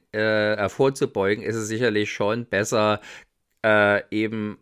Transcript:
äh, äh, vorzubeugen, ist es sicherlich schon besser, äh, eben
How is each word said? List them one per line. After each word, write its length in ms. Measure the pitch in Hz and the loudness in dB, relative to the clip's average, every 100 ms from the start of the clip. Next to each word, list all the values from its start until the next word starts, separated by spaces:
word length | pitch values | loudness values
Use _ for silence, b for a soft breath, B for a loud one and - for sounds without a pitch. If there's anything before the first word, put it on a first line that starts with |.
| _ | _
äh, 400 | 107 110 107 107 | -2 0 2 0
äh, 120 | 107 98 | 0 -2
vorzubeugen, 760 | - 135 139 139 101 95 110 | 2 0 2 -4 0 0 0
ist 120 | 107 | -2
es 120 | 113 107 | -4 -4
sicherlich 440 | 110 120 104 104 | -2 0 0 -2
schon 340 | - 104 117 120 | -2 -2 -2 -2
besser, 520 | 98 107 117 107 104 B B B _ _ _ | -2 0 0 2 0 B B B _ _ _
äh, 380 | 110 107 104 101 - | 2 4 4 2 0
eben 460 | 107 110 110 104 - | -4 -4 -4 -8 -6